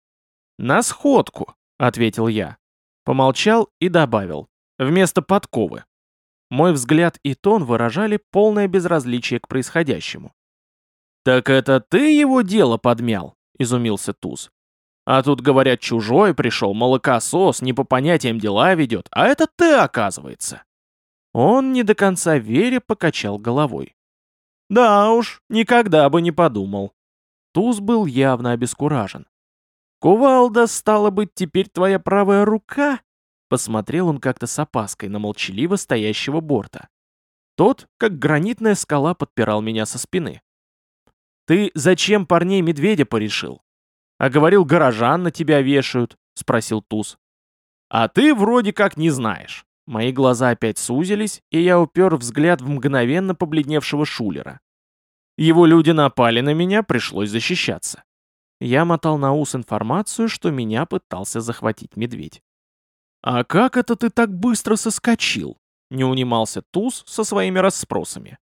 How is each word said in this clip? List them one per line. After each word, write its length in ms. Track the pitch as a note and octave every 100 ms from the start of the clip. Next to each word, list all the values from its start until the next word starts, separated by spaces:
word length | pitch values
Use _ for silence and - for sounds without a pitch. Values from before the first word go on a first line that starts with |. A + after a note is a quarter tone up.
| _ _ _ _ _ -
«На 240 | A#2+ E3+
сходку», 720 | A#3+ - C#4+ B3 - - - _ _ -
ответил 500 | B2+ A2+ A2+ G#2+ A2+
я. 300 | G#2+ D#2+ - _ _ _ _
Помолчал 680 | - C3 C3+ C3 G#3 A3+ - -
и 80 | F3+
добавил: 600 | E3+ C#3 A2 F#2+ D2+ - _ _ -
«Вместо 440 | C3 F3+ F#3 F#3
подковы». 600 | C#3+ G3 - B2 F#2 A1 _ _ _ _ _ _ -
Мой 220 | B2+ F3
взгляд 460 | D3 A#2+ D#3 E3+ -
и 120 | C#3+
тон 300 | C3 G3 A3
выражали 560 | C3 A#2 A#2 C3+ G#3+ G#3 _
полное 380 | G3 G#3+ G#3 G3
безразличие 720 | F#3 F3 E3 B2 B2 - A#2+
к 80 | -
происходящему. 840 | C3 B2 E3 D3+ F2 - - - _ _ _ _ _ _ _ _ _
«Так 240 | - B2+ B2+
это 320 | C3 B2 C3+
ты 340 | - F#3+ D4
его 280 | D4+ C#4+ C4
дело 340 | F#3+ G#3+ C#3 A#2
подмял?» 580 | - A#3+ A#2+ G#2 D#2+ _ _ -
изумился 540 | B2 B2 A#2 G2+ -
Туз. 380 | - F2 - - _ _ _ _ _ -
«А 160 | C3
тут, 180 | C3+ C3+
говорят, 400 | C3 C3+ C3 B2
чужой 540 | - A#2 G#2+ C#3 G#3
пришёл, 400 | D3+ B2 - G#2
молокосос, 880 | G#2 B2 C3 - B2 - E3+ F#3+ B2
не 100 | C3
по 120 | B2
понятиям 540 | C3 B2+ D3 E3 B2 A2+
дела 360 | G#2+ G2+ D#3+
ведёт, 340 | F3 C3 G#2 -
а 160 | - F#3+
это 200 | C#4+ D#4+
ты, 260 | - E4+
оказывается». 880 | C#4 D3 - G2+ - C#2+ - - - _ _ _ _ _ _ _
Он, 400 | A2+ C#3 B3+ C4
не 100 | B3+
до 120 | G#3+
конца 440 | G#3+ G3 F3+ E3+ D3+
веря, 420 | G#2+ B2 A#3+ B3
покачал 580 | - A3 E3 - G#2 G#2
головой. 580 | A2+ B2+ D3 D#2+ C2+ _ _ _ _ _ _ _ -
«Да 420 | G#3+ A#3 G3+ G#3
уж, 300 | A#3 A3+ - -
никогда 580 | A3 A3+ A#3+ G#3+ D#3 C#3
бы 140 | E3
не 100 | E3+
подумал». 600 | D#3 E3 G#2 G2 G2 G2 _ _ _ _ _ _
Туз 280 | D#3+ A3+ G#3+
был 260 | G3+ A#3 F#3
явно 460 | B2 C3+ B2 B2
обескуражен. 760 | A#2+ B2 - C#3+ C#3+ G2+ - - _ _ _ _ _ _ _
«Кувалда, 640 | D#3 G#3+ C4+ C4 B3 A3 A#3
стала 440 | - - G#3+ G#3
быть, 240 | G3 G#3
теперь 340 | - F3+ F#3+ G#3
твоя 300 | - F#3+ F#3+
правая 460 | F3 G3 G3 G3+
рука?» 560 | G#3 G#3+ - - C#4+ C4 _ _ _ _ -
Посмотрел 600 | B2 - A2 G2+ D3 F3+
он 100 | C#3+
как-то 280 | C3 B2+ A#2+
с 120 | -
опаской 500 | D3+ B2 G#2 - G2
на 100 | G#2
молчаливо 580 | G#2 G#2+ - F#2+ D#3+ G3
стоящего 640 | - A#2+ G#2+ G#2 - D#3
Борта. 480 | D#3 B2+ - - - _ _ _ _ _ _ -
Тот, 320 | F#3+ C#4 - -
как 200 | A3+ E3
гранитная 560 | D3 D3+ F#3+ - A3
скала, 400 | G3 - D3 D3
подпирал 480 | F3+ - - A2 G#2+
меня 240 | A2 A2 A2
со 120 | A#2+
спины. 440 | - F#3 C3+ - _ _ _ _ _ _ _ _ _ _ -
«Ты 240 | F3+ G#3
зачем 520 | D#3+ C#3+ F3+ - G#3 F3
парней 360 | E3+ F3 G3
медведя 440 | E3 D3 F3+ G3+ C3+
порешил? 560 | A2+ G#2+ - C2+ C2 _ _ _ _ _ -
А 100 | C3
говорил, 360 | C#3 D#3 G3+
горожан 580 | D3+ E3+ C#3 A2 A#2+ E3
на 80 | F3
тебя 320 | - D3+ D3
вешают», 560 | C3+ C#3 B2+ B2 A#2+ _ _
спросил 480 | - - A#2 - G#2+
Туз. 340 | - G#2+ G#2 - _ _ _ _ _ _ -
«А 200 | A2+ A2+
ты 260 | - D4
вроде 380 | B3 G3+ B3 G#3
как 240 | G#3 F#3+ -
не 140 | D#3+
знаешь». 540 | C3 A2+ F#2+ - - _ _ -
Мои 260 | A2 A#2+
глаза 380 | C3 C3 A#2+ B2+
опять 280 | A#2 A2+ G2+
сузились, 640 | - B2+ F#3 G#3 G#3+ - -
и 100 | D#3+
я 200 | F3+ F3
упёр 360 | E3 - F#3 D#3+
взгляд 440 | A#2+ A#2 D#3+ E3+
в 80 | C3
мгновенно 640 | C#3+ C#3 C3+ A#2+ E3 F#3+
побледневшего 720 | F3 E3 D#3 C#3+ D3+ - D3
Шулера. 560 | D3+ - G#2+ D2 - C2+ _ _ _ _ _ _ _ -
«Его 300 | D#3+ E3 E3+
люди 260 | E3 D#3
напали 480 | D#3+ C#3+ - A#2 A#2
на 140 | C#3
меня, 280 | D#3 F3+ G#3
пришлось 480 | G#3 A#2+ - F#2 G#2
защищаться». 720 | A2 - F3 - E2+ - - _ _ _ _ _ -
Я 240 | B2 C3
мотал 340 | E3+ E3 D#3+ D3+
на 160 | C#3
ус 200 | D3 D3
информацию, 720 | C3 A2+ G#2+ G#2+ E3 G#3+ - A3+
что 220 | - F3
меня 360 | C3+ A2+ A2+ E3
пытался 540 | F#3 - F2+ G2 A#2
захватить 560 | A2+ - A2+ G#2+ - -
медведь. 460 | A#2+ B2 - - _ _ _ _ _ _ _ _
«А 220 | - B2
как 320 | B2 E3 B3+ B3
это 200 | - A#3
ты 140 | A#3
так 220 | - A3+
быстро 440 | F3+ A#3+ A3+ - G#3+
соскочил?» 800 | A3+ - - A3+ - G#2+ C#2+ - _ _ -
не 140 | C3
унимался 580 | C3 C3 B2 A#2 A2 G2+
Туз 420 | - - A#3+ - -
со 180 | -
своими 340 | G#3+ G3+ F#3+ F#3
расспросами. 800 | F#3+ - - - D#2 - G#1 - _